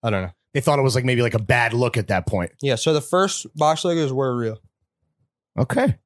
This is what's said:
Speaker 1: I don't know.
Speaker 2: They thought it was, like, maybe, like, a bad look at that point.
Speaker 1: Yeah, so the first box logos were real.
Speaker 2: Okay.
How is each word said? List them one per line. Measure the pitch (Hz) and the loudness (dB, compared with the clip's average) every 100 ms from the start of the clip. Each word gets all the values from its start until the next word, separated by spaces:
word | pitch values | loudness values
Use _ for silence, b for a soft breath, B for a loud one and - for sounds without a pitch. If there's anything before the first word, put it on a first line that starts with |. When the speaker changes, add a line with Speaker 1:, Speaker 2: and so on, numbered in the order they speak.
Speaker 1:
I | 117 | -2
don't | 104 | -2
know. | 92 - _ 143 | -4 -12 _ -2
Speaker 2:
They | |
thought | 147 143 | 0 2
it | |
was, | 135 127 | 2 0
like, | 123 | 0
maybe, | 123 | 2
like, | 120 113 | 2 0
a | |
bad | 104 123 117 | 0 2 2
look | 117 123 117 | 0 0 -2
at | 104 | -2
that | 98 87 | -2 0
point. | 98 87 _ | -4 -4 _
Speaker 1:
Yeah, | 139 | -2
so | 117 - | 0 2
the | 151 | 0
first | 131 185 196 - - 151 | 0 0 0 -2 -10 0
box | 151 160 180 | 0 2 0
logos | 170 151 | 0 -2
were | 131 135 123 | -2 -2 -2
real. | 113 107 _ _ _ _ _ _ _ _ _ - | -4 -8 _ _ _ _ _ _ _ _ _ -4
Speaker 2:
Okay. | 127 - 247 - | 0 2 0 0